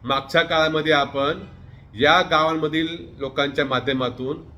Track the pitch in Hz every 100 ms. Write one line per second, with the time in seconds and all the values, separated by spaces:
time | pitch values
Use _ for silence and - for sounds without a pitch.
0 | 117 139 139 165 165 160 160 156 151 151
1 | 139 139 139 185 - - - - - 104
2 | 143 175 175 156 160 160 156 156 160 170
3 | 170 - 135 - 143 139 139 127 120 131
4 | 127 117 127 165 -